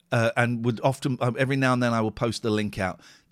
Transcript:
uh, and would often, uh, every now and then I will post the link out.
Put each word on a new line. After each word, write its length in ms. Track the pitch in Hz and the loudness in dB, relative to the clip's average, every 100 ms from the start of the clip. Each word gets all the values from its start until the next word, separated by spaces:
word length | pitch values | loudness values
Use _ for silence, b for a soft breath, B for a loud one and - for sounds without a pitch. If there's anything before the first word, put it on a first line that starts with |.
| - | -2
uh, 200 | 120 113 | 0 2
and 300 | 123 120 120 | 2 0 2
would 160 | 117 107 | -2 0
often, 360 | 139 127 123 123 | 0 0 -2 0
uh, 120 | 123 120 | -2 0
every 180 | 135 | 0
now 180 | 139 131 | 2 2
and 100 | 123 | 2
then 100 | 120 | 2
I 80 | 113 | 0
will 80 | 110 | -2
post 320 | - 120 - | -2 -4 -2
the 80 | 117 | 0
link 300 | 107 104 101 | 0 -2 -4
out. 220 | 92 - b b b | -6 -6 b b b